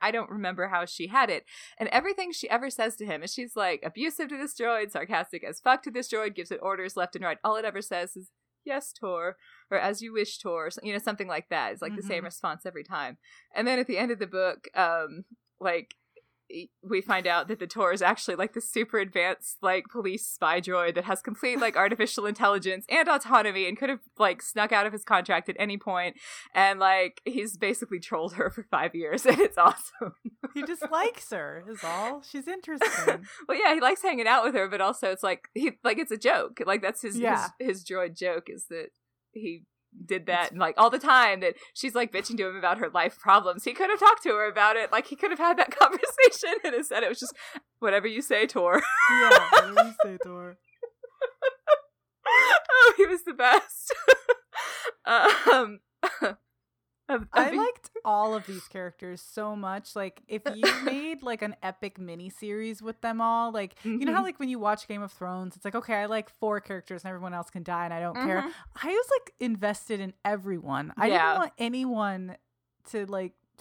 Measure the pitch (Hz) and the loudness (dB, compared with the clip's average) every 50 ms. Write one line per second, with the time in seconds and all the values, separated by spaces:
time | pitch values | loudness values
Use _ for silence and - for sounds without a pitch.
0 | - 202 220 233 208 - - 214 202 180 185 175 180 196 190 175 175 180 - - | -2 -2 -2 -2 -4 -6 -8 -8 -6 -6 -4 -4 -4 -2 -2 -2 -4 -4 -8 -10
1 | 165 185 202 262 262 226 185 151 - - - - - - - - 226 233 - 247 | -8 -2 2 2 2 2 0 -4 -6 -10 -18 -20 -20 -16 -10 -6 -2 0 2 2
2 | 302 381 392 381 370 359 320 - - - - 240 254 277 254 - 226 226 226 - | 2 0 -2 -4 -6 -8 -8 -10 -4 -2 -2 -2 -2 -4 -6 -4 -4 -4 -4 -6
3 | 214 208 170 147 156 - - - 247 240 - 226 202 185 170 143 - 160 165 - | -8 -8 -8 -8 -8 -10 -10 -10 -10 -8 -6 -4 -2 -2 -2 -4 -6 -10 -8 -6
4 | 254 330 311 - 320 269 294 269 277 294 - - 233 233 233 220 214 208 - 160 | -6 -6 -6 -6 -8 -8 -8 -10 -10 -10 -8 -6 -4 -2 -2 -2 -4 -6 -6 -8
5 | 139 - 175 165 170 - - 165 - - 160 - - 254 262 262 - 277 226 247 | -8 -4 -4 -4 -4 -6 -10 -12 -12 -12 -12 -2 2 2 2 2 2 -4 -8 -8
6 | 247 - - 214 214 214 202 180 175 170 190 - - 190 196 185 185 185 - 190 | -8 -6 -4 -4 -4 -4 -6 -8 -10 -10 -8 -6 -4 -4 -4 -4 -6 -8 -6 -4
7 | 180 180 - 180 185 175 156 - - 214 220 220 220 220 202 196 202 - 208 175 | -6 -4 -6 -6 -6 -6 -6 -4 -2 -2 -2 -2 -2 -6 -6 -8 -8 -6 -6 -6
8 | 175 180 - 190 185 - _ _ _ _ _ _ - 294 277 285 277 - - - | -6 -6 -10 -14 -20 -20 _ _ _ _ _ _ -10 -8 -8 -8 -8 -10 -12 -10
9 | 240 196 180 170 170 180 190 _ _ _ _ _ _ - 202 190 - 190 208 202 | -8 -6 -6 -4 -6 -6 -8 _ _ _ _ _ _ -4 -2 -2 0 -2 -4 -4
10 | 226 233 220 220 208 208 - - - 208 170 165 156 165 180 - - 208 202 202 | -8 -8 -4 -4 -4 -4 -6 -10 -8 -6 -6 -4 -4 -6 -8 -10 -8 -6 -6 -6
11 | 208 233 208 202 202 185 170 151 170 - 175 160 131 107 101 - - - 208 208 | -4 -6 -6 -6 -6 -6 -6 -8 -6 -6 -4 -4 -4 -4 -6 -8 -10 -10 -10 -10
12 | 202 196 202 170 170 185 - - - 180 156 165 - 185 175 160 147 151 185 160 | -8 -6 -6 -6 -8 -8 -10 -8 -8 -8 -8 -8 -10 -12 -12 -12 -12 -10 -8 -8
13 | 143 127 127 - _ _ - - _ _ - - 220 247 262 254 254 254 240 180 | -8 -8 -10 -14 _ _ -20 -20 _ _ -6 -4 -2 0 0 0 -2 -2 -2 -2
14 | 226 247 240 196 208 180 185 185 185 185 165 - - - - - 185 170 165 165 | -2 -2 -4 -4 -6 -6 -4 -2 -2 -2 -2 -4 -10 -6 -2 0 0 2 0 -2
15 | 160 156 151 160 196 _ 233 - _ _ _ - 190 190 170 170 - - - _ | -4 -6 -10 -14 -18 _ -20 -20 _ _ _ -6 -4 -2 -2 -2 -4 -8 -18 _
16 | _ _ _ _ _ _ _ _ _ - - - 180 - _ _ - 196 220 185 | _ _ _ _ _ _ _ _ _ -18 -16 -16 -16 -16 _ _ -8 -4 -4 -2
17 | 190 - 202 185 180 180 170 170 180 175 220 - 180 175 - 226 208 180 175 202 | -2 0 -2 0 0 0 0 0 0 -2 -6 -8 -8 -8 -4 0 0 0 2 2
18 | 185 175 208 - - - 185 170 185 226 - 233 - - - 208 220 220 - 220 | 2 2 2 0 -2 -6 -4 -4 -4 -4 -6 -8 -10 -6 -4 -4 -4 -2 -2 -4
19 | 196 196 180 196 170 180 190 - - - - - - 185 185 190 185 - - 247 | -4 -2 -2 0 0 0 -2 -4 -8 -12 -10 -4 -2 0 0 0 -2 -6 -8 -8
20 | 208 190 185 208 - - - - - 160 165 180 180 185 185 180 175 170 175 175 | -6 -6 -6 -6 -8 -10 -8 -2 0 0 0 0 0 -2 -2 0 0 0 0 -2
21 | 180 190 190 185 - - 214 - - 254 247 262 247 226 196 - 190 202 226 220 | -2 -2 -4 -4 -6 -8 -8 -4 -2 -2 -2 0 0 0 2 2 2 2 2 0
22 | 214 202 - - 202 208 208 - 226 202 202 196 165 190 185 190 - - - - | -2 -2 -2 -4 -4 -4 -2 2 2 2 2 2 0 -2 -4 -6 -4 0 2 2
23 | 330 - 269 277 - 220 254 233 214 214 190 190 190 180 185 - 269 262 277 233 | 4 4 2 0 2 4 4 6 6 4 0 -2 -2 -2 -4 -4 -4 -4 -4 -4
24 | - - _ - 214 196 185 - - - - 220 208 220 226 208 202 214 202 214 | -8 -10 _ 2 2 2 2 0 -6 -8 -2 -2 0 2 2 2 2 2 -2 -6
25 | - - 220 185 180 - 190 170 180 - 196 - 202 208 202 202 196 - 190 180 | -2 2 2 2 4 2 0 0 0 -2 -4 -4 -4 -4 -4 -6 -6 -4 -2 -2
26 | 175 180 - - - - - - - - - - 196 196 196 190 190 190 190 190 | -2 -4 -6 -10 -14 -20 -18 -18 -16 -2 2 4 4 4 4 4 4 4 6 4
27 | 185 180 170 - - 247 - - 202 226 208 170 214 202 240 - - - 196 180 | 2 0 -2 -6 -8 -6 -4 -4 -4 -6 -6 -4 -2 -2 -2 -2 -6 -8 -8 -10
28 | 170 - - 165 160 170 165 180 - - - - 214 _ - 151 143 175 - 170 | -8 -6 -4 -4 -4 -4 -4 -4 -4 -4 -4 -8 -8 _ -2 -2 -2 -2 -4 -6
29 | 165 151 160 247 - 254 - 247 392 427 - - 170 - - - - - - - | -6 -4 -4 2 4 6 6 6 6 4 6 6 6 6 6 4 -2 -14 -12 -10
30 | - 190 - _ - 240 - _ - - - 285 285 302 349 320 311 294 311 320 | -10 -10 -10 _ -14 -16 -14 _ -14 -12 -10 -8 -8 -8 -8 -8 -6 -4 -2 0
31 | 381 466 480 - - - - 185 151 143 147 160 175 196 226 202 - 165 170 180 | 0 -2 -2 -6 -10 -10 -8 -8 -8 -8 -10 -12 -14 -16 -14 -10 -8 -6 -6 -4
32 | 208 233 269 294 277 - - 285 269 294 359 381 359 - 320 277 - 453 - - | -4 -6 -8 -10 -12 -14 -14 -12 -10 -10 -10 -10 -10 -8 -4 -2 0 0 0 -2
33 | - - - - 180 - - - 320 - - - 427 330 302 320 240 254 381 - | -4 -6 -8 -10 -12 -16 -20 -12 -8 -4 -2 2 2 2 4 4 4 2 2 2
34 | - 392 330 247 233 220 240 262 226 262 254 247 190 196 190 202 190 196 214 - | 0 -2 -2 0 2 4 4 4 4 2 2 0 0 0 -2 0 0 0 0 -2
35 | - 196 190 190 - 196 180 175 - - - 220 269 320 - - - 233 220 220 | -2 -4 -2 -2 -2 -2 -2 -4 -6 -10 -8 -4 -4 -4 -2 -2 0 0 0 0
36 | 330 - 220 220 - 240 320 - - - - - - 175 196 208 196 190 220 - | -2 -4 -6 -2 2 2 2 2 0 -2 -6 -6 -2 -2 0 0 0 -4 -6 -6
37 | - 226 202 233 240 233 208 151 - - - - 254 262 190 190 180 - 185 185 | -8 -8 -6 -2 0 0 2 0 0 -4 -6 -6 -4 -4 -4 -6 -6 -8 -6 -4
38 | 180 175 165 - 180 180 170 165 175 - - - - - - - - - _ _ | -4 -4 -6 -6 -4 -4 -4 -4 -6 -10 -14 -14 -14 -12 -12 -12 -12 -14 _ _
39 | _ _ _ _ _ _ - 220 214 190 165 170 165 _ _ _ _ _ - - | _ _ _ _ _ _ -16 -12 -10 -10 -10 -12 -14 _ _ _ _ _ -20 -16
40 | 175 170 196 185 165 175 180 175 175 - - 170 185 165 151 - 214 233 233 - | -10 -8 -8 -6 -4 -2 -2 -2 -2 -2 -2 -2 -2 0 4 6 6 6 4 4
41 | 254 294 320 262 240 220 196 190 185 180 165 - - - - - - 262 220 240 | 4 6 6 8 8 6 4 2 0 -2 -2 -4 -8 -18 -10 -8 -6 -4 -2 -2
42 | 240 220 - 190 202 - 233 220 196 190 185 190 185 180 180 170 175 160 160 175 | -2 -2 -2 -4 -6 -4 -4 -4 -4 -4 -4 -2 0 0 0 0 -2 -2 0 0
43 | 165 180 - - - - 190 202 196 180 180 175 - 240 247 - 381 381 427 403 | 0 0 -2 -2 4 6 6 6 6 4 -2 -2 -4 -6 -2 0 0 0 2 6
44 | 392 403 453 440 - 339 220 208 214 214 202 208 208 214 220 226 220 - - 226 | 8 8 8 6 4 0 2 2 0 0 2 4 4 6 4 4 0 0 0 0
45 | 269 - - - - - - - 320 339 349 - 339 - - - - 302 381 370 | 0 -2 -4 -4 -2 -2 0 2 2 4 4 4 2 2 4 6 6 6 6 4
46 | - 554 - - 523 494 - - - 381 339 453 - 349 254 233 294 - - 208 | -4 -2 6 8 8 8 8 6 -2 -4 -4 -4 -2 -2 -2 -2 -2 -2 -2 -2
47 | 233 185 233 - - 247 - - - - - 285 - _ _ _ - 214 196 202 | -2 -2 -2 -4 -8 -10 -12 -14 -16 -16 -16 -16 -18 _ _ _ 0 2 2 2
48 | 196 226 220 220 285 - 254 208 220 - - - 175 175 175 - - - - - | 2 0 -4 -4 -2 0 2 2 2 2 2 2 2 4 4 4 4 2 2 4
49 | - - - - 494 480 508 - - - - 480 640 - - - 679 226 220 - | 4 6 6 6 8 10 10 8 8 8 6 6 6 6 6 4 4 4 4 0
50 | - 196 190 180 - 180 180 180 180 180 175 _ _ _ _ _ - 466 - _ | -2 -2 -2 -6 -10 -10 -12 -12 -14 -16 -18 _ _ _ _ _ -16 -16 -16 _
51 | - 466 _ - 539 494 - _ - 523 - - _ - 605 587 - _ _ _ | -20 -20 _ -8 -8 -8 -6 _ -4 -4 -4 -2 _ 4 4 4 2 _ _ _
52 | _ _ _ _ - - - 960 - 1017 719 679 659 - 539 508 494 494 - - | _ _ _ _ -2 2 4 4 6 6 6 4 4 6 6 10 10 10 10 8
53 | 392 339 370 339 - - 311 262 247 254 254 - - - - - - - 539 - | 6 4 4 -2 -4 -6 -2 2 4 6 6 6 4 2 -8 -10 -6 -6 -6 4
54 | 659 571 523 - - - 494 - _ _ - - 880 - - - - 480 - _ | 8 8 8 8 6 2 0 0 _ _ -12 -10 -10 -10 -8 -8 -8 -8 -8 _
55 | - - - 226 190 - - - - - 480 262 247 214 208 196 _ _ _ _ | -2 2 4 4 6 6 4 4 6 6 6 6 6 2 -4 -12 _ _ _ _
56 | - - - - - 208 196 - _ _ _ _ _ _ _ _ _ _ _ _ | -4 -4 -4 -2 -4 -4 -4 -6 _ _ _ _ _ _ _ _ _ _ _ _
57 | _ - 277 240 220 - - 240 254 277 330 - 440 494 480 - - - - 453 | _ -4 -4 -4 -4 0 2 2 4 4 2 0 0 -2 -2 -4 -10 -16 -14 -8
58 | 466 - 214 208 208 220 220 214 190 - 196 185 - - - 190 185 180 170 _ | -2 0 0 2 2 0 -2 -4 -6 -8 -12 -14 -14 -14 -12 -12 -12 -12 -12 _
59 | - 180 180 175 - - - - 214 214 214 208 202 190 190 202 202 - - 214 | -16 -14 -14 -16 -18 -14 -12 -10 -8 -8 -8 -8 -8 -8 -8 -8 -10 -10 -8 -8
60 | 196 190 185 _ _ - 214 214 - 285 208 214 220 381 - 262 262 277 262 277 | -8 -8 -10 _ _ -12 -10 -8 -6 -8 -4 0 0 0 0 0 -2 -6 -6 -6
61 | 294 320 330 277 269 247 233 226 214 208 202 - - 185 190 _ - 202 - - | -6 -8 -10 -10 -8 -8 -8 -6 -8 -8 -10 -8 -10 -10 -10 _ -12 -12 -12 -12
62 | 185 175 170 170 175 185 - - - 214 208 214 220 226 220 208 214 220 220 220 | -14 -14 -14 -14 -14 -16 -16 -14 -10 -10 -8 -8 -8 -8 -10 -10 -12 -14 -12 -8
63 | - 233 226 220 226 226 226 233 233 233 226 220 202 185 - _ - 220 220 247 | -6 -6 -4 -2 -2 0 0 0 -2 -4 -4 -6 -8 -10 -12 _ -8 -6 -2 0
64 | 269 277 320 370 381 381 - - 277 262 254 240 214 208 214 214 - - 214 202 | 2 2 4 2 2 0 -2 -4 -4 -4 -4 -2 0 0 0 0 -2 -8 -10 -10
65 | 208 196 - - 185 180 180 185 185 185 180 185 - 202 196 233 - - 226 208 | -10 -10 -12 -10 -8 -8 -6 -6 -8 -10 -10 -10 -8 -6 -6 -6 -4 -2 -2 0
66 | 202 208 220 220 214 - - _ - 214 208 208 196 - 202 185 175 - 190 175 | 0 0 -2 -4 -4 -6 -8 _ -2 -2 -2 -2 -4 -8 -10 -12 -10 -12 -12 -12
67 | - 190 185 180 180 185 180 175 170 - - 185 170 - 175 170 175 170 170 165 | -10 -10 -10 -10 -10 -8 -8 -8 -10 -10 -12 -12 -8 -6 -4 -4 -4 -4 -4 -4
68 | 170 175 170 247 254 - - - 269 320 330 - - - - - - 294 370 427 | -6 -6 -4 -4 -2 -2 0 -2 -2 -4 -8 -12 -18 -18 -14 -10 -6 -2 -2 -2
69 | 494 494 554 508 - - - - 254 254 226 196 196 208 208 - - - 226 202 | 0 0 0 -2 -2 -4 -10 -6 -4 -4 -4 -2 -2 -4 -4 -4 -8 -8 -8 -8
70 | 196 190 185 _ - 202 208 202 190 196 190 170 - - 139 135 147 156 - - | -8 -8 -10 _ -4 -4 -4 -4 -4 -6 -8 -8 -6 -6 -6 -6 -6 -6 -4 0
71 | 202 226 202 180 165 160 160 370 349 311 - - 233 233 240 254 262 254 247 220 | 0 2 4 4 4 4 4 2 0 -2 -4 -4 -6 -4 -4 -4 -4 -2 -2 -2
72 | 214 202 196 185 185 185 185 - _ _ _ _ _ _ _ _ _ - - 220 | -2 -2 -4 -6 -8 -12 -14 -16 _ _ _ _ _ _ _ _ _ -10 -8 -8
73 | 202 190 202 190 190 180 - _ _ _ _ _ | -8 -6 -6 -6 -6 -8 -10 _ _ _ _ _